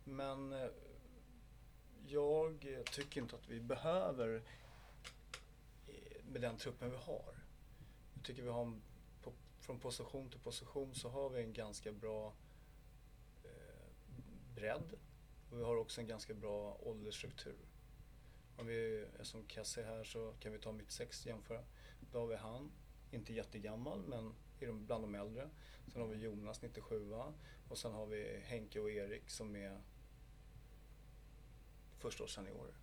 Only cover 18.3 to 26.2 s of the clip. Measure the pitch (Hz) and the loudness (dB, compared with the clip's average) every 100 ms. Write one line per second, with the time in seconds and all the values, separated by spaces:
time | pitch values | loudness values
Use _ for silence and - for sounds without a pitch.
18.3 | - - - 117 113 113 110 104 - - | -12 -12 -4 2 6 6 6 2 -4 -4
19.3 | 113 107 - 107 - 110 113 110 117 113 | -4 -4 -2 0 2 0 0 0 0 0
20.3 | 113 110 107 113 107 107 - 120 - 127 | -2 -4 -2 -2 -2 -2 -2 -2 -2 -2
21.3 | 113 - 117 123 - - - - 123 117 | -2 0 -2 -2 -10 -12 -10 -2 2 4
22.3 | 110 110 120 147 - - - - 123 104 | 4 2 -2 -4 -8 -12 -12 -4 -4 0
23.3 | 113 117 110 104 110 123 196 147 123 113 | 0 2 0 0 0 0 0 0 0 -2
24.3 | 113 - - 127 110 107 117 110 101 104 | -6 -12 -4 -2 0 4 4 4 0 0
25.3 | 113 143 - - - - 123 113 107 | 0 -4 -6 -10 -8 -6 0 2 2